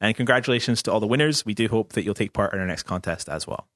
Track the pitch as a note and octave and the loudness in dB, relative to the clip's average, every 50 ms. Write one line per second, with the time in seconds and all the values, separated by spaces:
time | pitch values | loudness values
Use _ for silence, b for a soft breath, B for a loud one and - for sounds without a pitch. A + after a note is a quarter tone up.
0 | G2+ G#2+ A2 - B2 - B2+ B2+ A#2+ - B2 A#2+ - - A#2 - - A2+ F#2+ A2 | 0 0 2 2 4 4 4 4 4 2 2 2 2 0 0 0 0 0 2 2
1 | G#2+ G#2+ B2 C#3 D3+ D#3 D3 - - A2+ G#2 G#2+ A2 G#2+ A2+ A2+ G#2 - - A2 | 2 2 2 2 2 2 2 0 -2 -2 -2 0 0 2 2 0 0 0 -2 -2
2 | E2 G2+ G2+ - A2 F#2+ - - G2+ - - G2 F#2 F2+ E2 - - - F2+ F#2 | -2 -2 -2 -2 -4 -2 0 -2 -2 0 0 -2 -2 -2 -4 -6 -6 -6 -6 -4
3 | - E2+ E2 - - - D2 D#2 - - - - - _ _ | -4 -4 -6 -6 -6 -8 -8 -8 -6 -8 -8 -10 -10 _ _